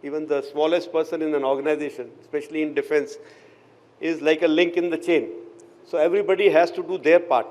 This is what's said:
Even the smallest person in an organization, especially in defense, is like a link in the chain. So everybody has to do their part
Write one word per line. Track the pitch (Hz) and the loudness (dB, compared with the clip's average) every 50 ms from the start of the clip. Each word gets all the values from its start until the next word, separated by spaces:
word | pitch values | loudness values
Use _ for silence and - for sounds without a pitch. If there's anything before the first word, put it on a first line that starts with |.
Even | - 143 143 156 156 | -10 -6 -6 -6 -4
the | 156 151 143 | -2 -2 -2
smallest | 135 - - 147 151 160 170 175 170 - | -2 -4 -2 0 2 2 2 0 -2 -2
person | - 160 156 - 170 160 | -2 -2 -2 -2 -4 -4
in | 156 156 151 | -4 -2 -2
an | 143 135 | -2 0
organization, | 131 139 135 139 151 151 151 151 139 - - 123 113 - - | 0 -2 0 0 -2 -2 -2 -4 -8 -8 -10 -14 -14 -16 -20
especially | - - - 151 143 - 156 156 | -20 -8 -8 -8 -8 -6 -4 -4
in | 156 151 143 | -4 -2 -2
defense, | 139 135 - 156 147 143 143 - - - - - - - - - _ _ _ _ _ _ _ _ _ | -4 -2 0 0 0 0 -2 -10 -18 -20 -20 -20 -20 -20 -20 -20 _ _ _ _ _ _ _ _ _
is | - 160 165 151 | -6 -6 -6 -2
like | 143 156 160 156 | 2 2 2 4
a | 175 160 | 2 2
link | 156 160 180 170 170 | 4 4 2 2 2
in | 180 170 175 | -2 -2 -2
the | 160 | -4
chain. | 156 - 175 170 151 - - - - - - - - - - - _ - | -4 0 2 2 2 0 -2 -10 -14 -16 -20 -20 -20 -20 -20 -20 _ -16
So | - - 156 | -8 -2 0
everybody | 151 170 175 202 202 - 190 185 208 190 | 2 2 2 0 2 0 0 2 4 4
has | 156 156 175 175 | 6 6 4 4
to | - 185 | 0 -8
do | 180 160 185 | -6 -6 -6
their | 180 127 151 165 175 | 0 4 6 6 6
part | 170 - 139 120 107 - | 6 4 0 0 0 -2